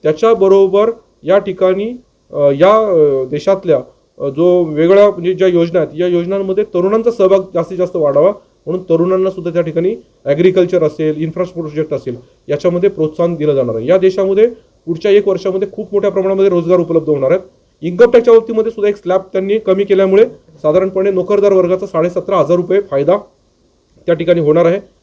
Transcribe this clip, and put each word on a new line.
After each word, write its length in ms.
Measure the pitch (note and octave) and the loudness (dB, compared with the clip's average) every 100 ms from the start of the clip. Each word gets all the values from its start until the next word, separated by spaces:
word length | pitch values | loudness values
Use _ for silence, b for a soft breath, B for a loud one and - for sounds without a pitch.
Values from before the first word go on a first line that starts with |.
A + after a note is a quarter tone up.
त्याच्याबरोबर 880 | D#3 D#3 A3+ G#3+ F#3+ G3 F#3+ G3 A3+ A3+ _ _ | -2 0 0 2 2 2 2 2 0 -4 _ _
या 140 | C#3+ G3 | -2 0
ठिकाणी, 640 | G3 F#3 F#3 F#3 A3 B3 _ _ _ | 0 -2 -2 -2 -6 -10 _ _ _
अ, 200 | C#3+ C#3+ C#3 | -2 0 4
या, 180 | F3+ A3 | 4 4
अ, 480 | A3 F3 D3+ C3+ C3 | 2 2 2 2 -4
देशातल्या, 540 | D3 F#3+ F#3+ F#3 C#3+ - _ _ _ | -4 -2 -2 0 -2 -2 _ _ _
अ, 100 | C#3 | -8
जो 340 | C3 F3 F3+ | 0 2 2
वेगळ्या 460 | E3 D3+ E3 G3 G#3 | 0 0 4 6 4
म्हणजे 240 | G3 E3+ | 2 -4
ज्या 140 | F3 F#3 | 0 0
योजना 320 | E3+ E3+ F3 | 2 0 -2
आहेत, 220 | D3 D3+ | -4 -4
या 60 | F3+ | -2
योजनांमध्ये 560 | F3 F3 G3 G3 F#3+ | -2 -2 -4 -2 -4
तरुणांचा 480 | G#3 F3 F#3 A3 A#3 | -2 -2 0 0 -2
सहभाग 280 | A#3 F#3 G3 F#3+ | 0 2 2 0
जास्तीत 240 | F3 E3 F#3 | -6 -6 -4
जास्त 180 | F3+ F3+ | -4 -2
वाढावा 360 | D3 C#3 F3 G#3 b _ - | 0 2 2 0 b _ -8
म्हणून 180 | F3+ | -8
तरुणांना 460 | F#3 E3 F3+ F#3 F#3+ | -2 0 0 0 -2
सुद्धा 220 | F#3+ E3+ | -4 -6
त्या 100 | E3+ | -4
ठिकाणी 340 | E3 D#3+ F3+ A#3 _ _ C3 | -4 -2 -4 -6 _ _ -4
ॲग्रिकल्चर 580 | C#3+ F#3 F#3 F3 F#3 | 2 2 2 0 0
असेल, 320 | D#3 D3+ D#3 D3+ | -2 -2 -4 -4
इन्फ्रास्ट्रक्चर 520 | D#3+ D#3+ F3 E3+ D#3+ | -6 -6 -8 -8 -10
प्रोजेक्ट 240 | D3 D3+ | -6 -6
असेल, 220 | C3+ - A#2 b b - | -6 -8 -12 b b -8
याच्यामध्ये 400 | C#3+ F3+ F3 G3 | -2 -2 0 -2
प्रोत्साहन 460 | F#3+ D#3 D#3 E3+ E3 | 0 -6 -2 -4 -2
दिलं 200 | D3+ C3+ | -2 0
जाणार 200 | B2 A2+ | -2 -4
आहे. 120 | B2 | 0
या 100 | F#3 | 2
देशामध्ये 500 | F#3+ F#3 G3 G3 A#3 A#3 b _ - | 2 0 -2 2 0 0 b _ -8
पुढच्या 260 | E3 G#3 | -4 2
एक 160 | G3+ G3+ | 2 2
वर्षामध्ये 400 | F#3 G3 F#3 G3 | -2 -4 -4 -6
खूप 160 | - G#3 | -8 -6
मोठ्या 200 | G3+ G3 | -2 -2
प्रमाणामध्ये 380 | F#3+ F#3+ F#3+ G3 | -2 -2 0 2
रोजगार 300 | F3 E3 F3+ | 0 0 0
उपलब्ध 300 | E3 E3 D#3 | 2 -2 0
होणार 220 | D3 C3+ | -2 0
आहेत. 100 | F#3 - _ _ _ | -2 -4 _ _ _
इन्कम 300 | D#3+ F3+ A#3 | -10 2 4
टॅक्सच्या 220 | B3 B3 | 6 6
बाबतीमध्ये 380 | A3+ A3+ A3 A3 | 4 4 -4 -4
सुद्धा 180 | A3 G#3 | -2 -4
एक 60 | G3+ | -2
स्लॅब 260 | F3 F#3 | -2 -2
त्यांनी 360 | F#3 F#3+ G3 G#3+ | -2 -6 -2 -2
कमी 260 | G3+ F#3+ | 0 -2
केल्यामुळे 420 | G3+ G3 F#3+ G3 A3+ - _ - | 2 2 4 4 2 0 _ -6
साधारणपणे 500 | D#3 E3 F#3+ F#3+ G3 | 0 0 0 -2 -2
नोकरदार 420 | F#3 F3+ G#3 G3+ | -2 0 2 2
वर्गाचा 320 | F#3+ F3 F#3 G3 | 2 2 -2 -2
साडेसतरा 520 | E3 E3+ F3 F3+ F#3+ | -2 -2 -4 -2 -2
हजार 180 | C#3+ F3 | 0 0
रुपये 240 | F3+ F#3+ G3 | 0 -2 -2
फायदा 260 | C#3 C#3+ G3+ - _ _ _ _ _ _ _ - | -2 0 -2 -4 _ _ _ _ _ _ _ -4
त्या 100 | E3 | -4
ठिकाणी 240 | E3 E3+ | 0 0
होणार 260 | D3+ D#3 E3+ | 0 0 0
आहे. 140 | F#3+ - _ | 0 -6 _